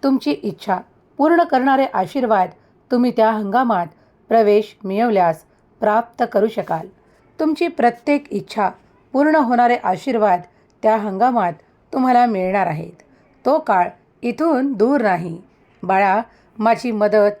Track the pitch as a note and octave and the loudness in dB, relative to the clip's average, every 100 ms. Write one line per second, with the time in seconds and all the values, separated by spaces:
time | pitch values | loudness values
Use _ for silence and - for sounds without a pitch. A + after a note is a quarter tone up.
0 | C#4 C4+ - D4 G#3+ D#3+ - F#3+ - _ | 0 0 -2 -4 -6 -10 -6 -6 -6 _
1 | _ _ D#4 E4+ E4+ C4 C4 C4+ C4 - | _ _ 2 2 2 2 2 2 0 -2
2 | F3+ C#4 B3 G#3+ F3+ - _ _ _ B3+ | -4 -4 0 0 0 -4 _ _ _ 0
3 | B3 A#3 A3 A3 G3+ G#3+ B3+ G3+ E3+ - | 0 2 2 2 -2 -2 0 -2 -4 -10
4 | _ _ _ A3+ G#3 G#3 G#3 - G3 G3 | _ _ _ 2 4 2 0 -10 -8 -2
5 | A#3+ G#3 F3 D#3+ _ _ _ _ G#3+ G#3+ | 0 2 0 -2 _ _ _ _ 0 0
6 | A#3+ - A#3 A3 G#3+ G#3+ - E3 F#3 _ | -2 -6 -4 0 -2 -2 -6 -8 -10 _
7 | _ _ _ _ D#4+ D4+ E4+ E4+ A#3+ A#3+ | _ _ _ _ -4 -2 -4 0 0 0
8 | - D4 C#4+ G3+ - - F#3+ - _ _ | -2 -2 -2 -10 -8 -4 -4 -4 _ _
9 | _ C4 D4 D#4 B3 A#3+ A#3+ A#3+ G3 F#3 | _ 0 2 2 2 2 2 2 -2 -4
10 | - B3 G#3 F3+ E3 _ _ _ A3 A3 | -2 0 2 0 -4 _ _ _ 0 0
11 | G#3 F#3+ A#3+ A#3+ F#3 D#3+ _ _ _ C#4 | -2 -2 0 0 -2 -6 _ _ _ -4
12 | B3+ B3 B3 G3+ F#3 G3+ F3+ D#3 E3 - | 0 2 0 0 -2 -2 -2 -4 -10 -18
13 | _ _ _ _ - D4+ D#4 G3 F3 - | _ _ _ _ -2 -2 2 0 0 -4
14 | _ _ A#3+ - D#4+ C#4 C#4 A#3 A3 C#4+ | _ _ -8 -2 0 0 -2 0 2 2
15 | G#3+ F3+ E3+ E3 - _ _ _ F3+ F#3+ | 2 0 -4 -12 -16 _ _ _ -2 0
16 | G3 G3 A#3 _ _ - A3 A#3 B3 G#3+ | 2 0 -4 _ _ -2 0 0 -2 0
17 | G#3 G#3+ G#3 G#3 | 2 4 2 0